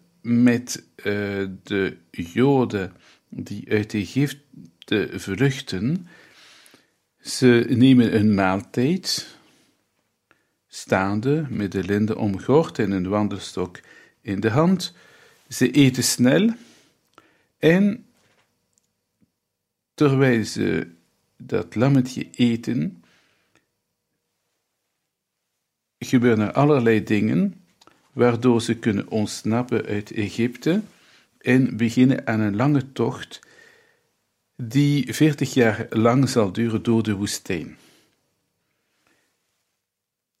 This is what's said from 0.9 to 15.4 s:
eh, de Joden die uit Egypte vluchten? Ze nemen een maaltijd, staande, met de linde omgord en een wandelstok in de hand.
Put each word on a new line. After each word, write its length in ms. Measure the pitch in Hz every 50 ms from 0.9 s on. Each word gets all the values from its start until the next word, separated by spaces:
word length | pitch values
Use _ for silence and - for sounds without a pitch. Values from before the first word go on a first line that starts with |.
| _
eh, 500 | - - 101 101 104 104 101 101 98 98 95 92 92 -
de 340 | - 101 98 95 82 - - _ _
Joden 840 | - - 87 - - 113 123 139 139 131 123 104 107 101 92 - - - _ _ _ _ _ _
die 420 | - - - - 101 104 - -
uit 220 | 110 107 104 - -
Egypte 1160 | 107 95 - - 131 143 139 - - _ _ - - - - _ _ - - 113 104 85 - -
vluchten? 920 | 95 - 101 98 92 131 139 135 - - - 95 92 101 127 170 185 - - - - - _ _ _ - - - - _ _ - _ _ _ _ _ _ _ _ _
Ze 460 | _ - - - 127 123 120 117 117 117
nemen 460 | 131 113 123 135 131 123 117 98 80
een 180 | 110 104 107 104
maaltijd, 1040 | 98 95 92 95 101 - - - 120 123 143 180 185 - - - - - - - _ _ _ _ _ _ _ _ _ _ _ _ _ _ _ _ _ _ _ _ _ _ _ _ _ _ _
staande, 800 | - - - - 113 95 95 98 101 107 107 135 147 160 156 131
met 220 | 113 104 104 95
de 120 | 98 98 90
linde 340 | 92 101 104 110 104 110 -
omgord 640 | - 104 95 92 - - 131 156 165 170 - -
en 120 | 113 98
een 160 | 98 95 90 92
wandelstok 720 | 101 104 107 98 101 95 - - - 95 92 87 - - - - - - - _ _ _
in 180 | _ - 98 98
de 100 | 110 110
hand. 460 | 107 143 165 180 196 175 - - - _ _ _ _ _ _ _ _ _